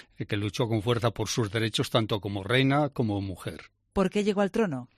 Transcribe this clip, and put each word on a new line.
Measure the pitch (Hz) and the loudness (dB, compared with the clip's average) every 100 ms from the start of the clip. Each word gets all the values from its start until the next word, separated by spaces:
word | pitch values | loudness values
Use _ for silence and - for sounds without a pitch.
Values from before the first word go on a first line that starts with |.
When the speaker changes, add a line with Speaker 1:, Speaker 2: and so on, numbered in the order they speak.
| - - | -18 -12
Speaker 1:
eh, | - | -6
que | 104 | -4
luchó | 104 - 113 | -2 -2 0
con | 110 | 0
fuerza | 110 117 117 | 2 2 0
por | - 107 | 0 -2
sus | - 104 | -2 0
derechos | 113 113 - - | 0 0 -2 0
tanto | 123 107 110 | 0 0 -2
como | 101 101 | -4 -6
reina | 98 127 135 143 143 | 0 4 4 4 0
como | - 110 101 | 0 -2 0
mujer. | 98 87 104 - - _ _ | -4 -6 -10 -10 -16 _ _
Speaker 2:
¿Por | 202 190 | 0 2
qué | 208 | 2
llegó | 208 202 | 0 2
al | 196 | 2
trono? | 226 202 131 123 | 2 0 -2 -8